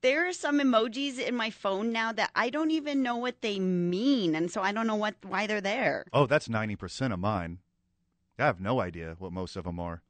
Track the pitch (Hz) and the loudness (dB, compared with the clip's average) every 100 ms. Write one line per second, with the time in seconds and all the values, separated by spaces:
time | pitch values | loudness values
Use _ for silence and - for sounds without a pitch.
0 | 254 285 359 359 302 285 277 226 240 247 | 4 4 2 0 2 4 6 4 4 -2
1 | 285 247 - 240 226 - 202 196 226 226 | -4 -2 -2 -2 -4 -2 -2 0 0 0
2 | 226 220 202 - 233 285 320 320 294 277 | -2 0 -2 0 0 0 0 0 0 0
3 | 254 240 247 240 226 202 185 180 175 180 | 0 0 -2 -4 -4 0 0 2 2 2
4 | 254 269 180 156 170 214 190 208 226 214 | 2 4 4 2 0 0 -2 0 0 0
5 | 208 208 196 185 208 214 196 233 196 117 | -2 -4 -4 -2 0 0 0 0 0 0
6 | - 131 143 147 - 113 107 101 90 - | 0 2 4 2 2 -2 -2 -4 -8 -4
7 | 131 92 98 104 85 87 _ _ _ _ | -2 0 0 0 -4 -10 _ _ _ _
8 | _ _ _ - 143 90 95 127 90 82 | _ _ _ 0 0 0 -2 0 -2 -6
9 | 82 82 95 90 92 98 87 87 85 85 | -10 -10 -8 -8 -8 -6 -6 -6 -6 -8
10 | _ | _